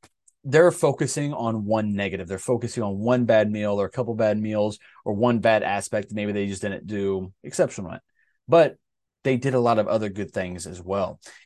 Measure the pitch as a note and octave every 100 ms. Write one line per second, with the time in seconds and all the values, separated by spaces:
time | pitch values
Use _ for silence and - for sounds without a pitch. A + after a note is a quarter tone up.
0 | _ _ _ _ C#3 D3+ F3 - D3 C3+
1 | C#3 D3+ C#3+ C#3+ A#2 A2+ G2+ A2 G#2+ G2+
2 | G2 F#2 F2 F#2+ - A#2+ A#2+ B2 G#2 G2
3 | A2+ B2 A#2 A2 G#2+ G#2+ G#2 G2+ G2 -
4 | A#2+ A2+ G#2+ G#2+ G#2+ G#2+ G#2+ G#2 - -
5 | - G2+ A#2+ A#2 A2+ G#2+ F#2+ G2+ - G#2+
6 | G2+ G#2 G#2 G2+ G2 F#2 G#2 F#2+ F#2+ G#2
7 | G2 F#2+ F#2 _ - - D3 - F2+ -
8 | _ _ _ _ - E3 D3 - _ _
9 | _ _ C3+ B2 C3+ B2+ A#2+ A2 G2+ A2
10 | G#2+ F#2+ G2+ G2+ F2+ F2+ F2+ F2+ F2+ G2
11 | F2 - - -